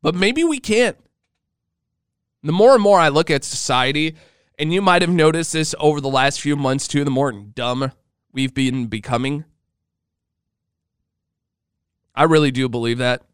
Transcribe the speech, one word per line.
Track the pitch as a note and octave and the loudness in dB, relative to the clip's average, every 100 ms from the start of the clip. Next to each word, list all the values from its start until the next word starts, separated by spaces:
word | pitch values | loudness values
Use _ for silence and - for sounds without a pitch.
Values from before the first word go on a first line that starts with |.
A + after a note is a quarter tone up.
But | D3+ | -4
maybe | F3 G3 C4 | -2 -2 0
we | E4 F#3 | -2 -2
can't. | - G#3+ A#3+ - _ _ _ _ _ _ _ _ _ _ _ _ _ _ | -2 0 0 -2 _ _ _ _ _ _ _ _ _ _ _ _ _ _
The | D3 | -4
more | E3+ A3+ C4 | 4 6 6
and | |
more | G3+ G3 | 6 4
I | D#3+ | 4
look | C#3+ - | 2 0
at | C#3+ | -2
society, | - - - B2+ B2+ C#3+ D#3 D#3 _ _ _ _ | -4 -10 -2 0 0 -2 -4 -6 _ _ _ _
and | D3+ | -4
you | F3+ | 0
might | G3 F3 | 2 2
have | F3 | 2
noticed | F3 D#3 E3 D#3+ | 4 2 2 -4
this | D#3+ D#3 - | -4 -4 0
over | D3+ D3 | 0 0
the | C3+ | -2
last | C3+ C#3 C#3 | 0 0 -2
few | C#3+ D3 | -4 -2
months | C3+ C3+ - | -2 -4 -2
too, | C#3+ | -2
the | C#3+ | -2
more | C3 C#3 | -2 -2
dumb | G#2 G2+ G#2 A#2+ B2 C3+ - _ _ _ | -6 -16 -8 -6 -4 -6 -8 _ _ _
we've | C3 C3+ | -6 -4
been | C3+ C3 C3 A#2 | -2 -2 -2 -6
becoming. | G#2+ - A#2+ C3 D3 D#3 _ _ _ _ _ _ _ _ _ _ _ _ _ _ _ _ _ _ _ _ _ _ _ _ _ _ | -8 -4 -4 -4 -6 -10 _ _ _ _ _ _ _ _ _ _ _ _ _ _ _ _ _ _ _ _ _ _ _ _ _ _
I | - | 0
really | D#3+ D#3+ D3 | 2 4 2
do | B2+ C3 | 0 -4
believe | A#2+ A#2 A#2+ | -4 -4 -2
that. | B2 B2 _ | -2 -4 _